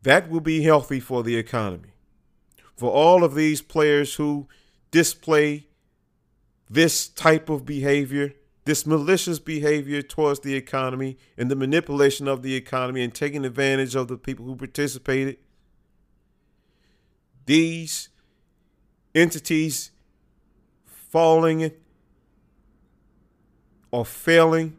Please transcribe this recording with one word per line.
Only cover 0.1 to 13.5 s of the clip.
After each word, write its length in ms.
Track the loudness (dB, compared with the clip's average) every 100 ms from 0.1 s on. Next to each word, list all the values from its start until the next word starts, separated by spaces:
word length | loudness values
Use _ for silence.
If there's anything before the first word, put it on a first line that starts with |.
| 2 2
will 120 | -6
be 200 | -2 0
healthy 380 | 4 4 2 -8
for 240 | -4 -4
the 120 | -2 -4
economy. 580 | -2 -4 -4 -8 -16 _ _ _ _ _ _ _ _ -6
For 160 | -2
all 320 | 4 6 6
of 100 | 4
these 280 | 2 0 -2
players 540 | -4 0 2 2 0 -4
who 320 | -6 -6 -10 _ _ _ _
display 760 | 2 2 -2 0 2 2 -2 _ _ _ _ _ _ _ _ _ _ _
this 380 | 2 2 2 -6
type 420 | 0 4 4 0
of 160 | -8 -6
behavior, 680 | -6 0 0 0 -4 -6 -8 _ _ -4
this 200 | -4 0
malicious 540 | 0 2 0 0 -6
behavior 640 | -6 -4 -2 -2 -2 -8
towards 400 | -8 -2 -2 -2
the 140 | -4 -6
economy 640 | -6 -6 -4 -6 -8 -10 _ -6
and 120 | -4
the 60 | -2
manipulation 720 | 0 0 0 2 2 2 -4
of 160 | -6
the 100 | -4
economy 480 | -8 -6 -6 -6 -4
and 140 | -6 -4
taking 300 | -6 -6
advantage 500 | -8